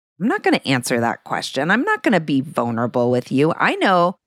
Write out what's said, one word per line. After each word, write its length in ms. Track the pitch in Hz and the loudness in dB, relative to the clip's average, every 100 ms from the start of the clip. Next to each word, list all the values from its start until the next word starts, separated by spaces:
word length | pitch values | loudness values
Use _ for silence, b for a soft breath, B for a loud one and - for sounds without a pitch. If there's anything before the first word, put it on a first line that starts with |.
| _ - | _ -6
"I'm 80 | 214 | -2
not 160 | 415 | 0
gonna 180 | 381 277 - | 0 0 0
answer 340 | 135 - 120 | -2 0 0
that 240 | 117 - | 0 -2
question. 460 | - 85 - - 156 | -6 -6 -6 -4 0
I'm 120 | 214 | 0
not 200 | 381 427 | 0 -2
gonna 160 | 320 185 | 0 0
be 220 | 156 135 | 2 -2
vulnerable 680 | 131 - 120 113 120 123 123 | -2 -2 -2 -2 -2 0 2
with 200 | 123 - | 0 0
you. 220 | 135 156 - | 0 0 2
I 180 | 180 392 | 0 0
know 400 | 262 180 175 - | 2 4 2 -2